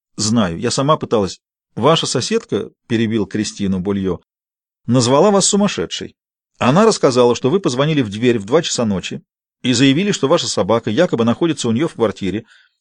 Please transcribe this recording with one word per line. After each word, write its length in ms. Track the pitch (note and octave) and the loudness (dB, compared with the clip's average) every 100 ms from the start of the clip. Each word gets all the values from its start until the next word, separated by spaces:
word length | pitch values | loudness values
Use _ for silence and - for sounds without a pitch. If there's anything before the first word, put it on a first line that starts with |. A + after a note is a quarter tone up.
| _ - | _ -6
Знаю, 420 | G#2 A#2 F#2+ E2+ | -2 0 0 -2
я 100 | A#2 | -4
сама 280 | C#3+ C#3 D3+ | -2 0 0
пыталась. 420 | A2+ A2+ F#2 - _ _ _ - | 0 0 -2 -6 _ _ _ -2
Ваша 300 | C3 E3 D#3 | 2 2 0
соседка, — 640 | C3 - A3+ - G#2+ - - - | -4 -2 -4 -2 -6 -6 -14 -4
перебил 380 | A2+ A2 A2+ G2 | -2 0 0 -2
Кристину 540 | G#2+ G#2 - G2 F#2+ | -4 -4 -4 -4 -2
Больё, — 400 | F#2+ G2+ F#2+ E2 _ _ _ _ _ _ - | -2 -2 -4 -6 _ _ _ _ _ _ -2
назвала 460 | B2+ A#2 C#3 G#3 | 0 4 4 4
вас 160 | G3 - | 4 2
сумасшедшей. 680 | G3+ G3+ - E2 - F2 _ _ _ _ - | 0 0 -2 -8 -8 -14 _ _ _ _ -2
Она 260 | A2+ E3 A3 | 2 4 4
рассказала, 500 | G3+ D3 B2 A#2+ A2+ | 2 2 4 4 2
что 140 | B2+ | 0
вы 100 | F#3+ | 0
позвонили 420 | D#3+ B2 D3 D3+ | 0 0 0 0
в 80 | G#2+ | -2
дверь 300 | G#2 B2 A#2 | 0 0 0
в 60 | G2 | 0
два 160 | D#3 | 0
часа 240 | - - A2 | 0 -2 -2
ночи 380 | F#2+ - C2 - _ _ _ | -2 -6 -12 -16 _ _ _
и 100 | A#2+ | -2
заявили, 380 | A#2 C3+ C#3 G3+ | 2 4 2 0
что 160 | - C3+ | -2 0
ваша 200 | D#3+ A2 | 0 0
собака 420 | - F#2+ A2+ A#2 | -4 0 0 0
якобы 360 | A2 F3 - A3+ | 0 0 0 0
находится 420 | A3+ E3+ C#3+ A#2+ | 0 -2 -2 -2
у 40 | |
неё 160 | A2+ D#3+ | -2 -4
в 80 | - | -2
квартире, 500 | A2 - F3+ G3+ - _ _ _ | -2 -2 -6 -6 -8 _ _ _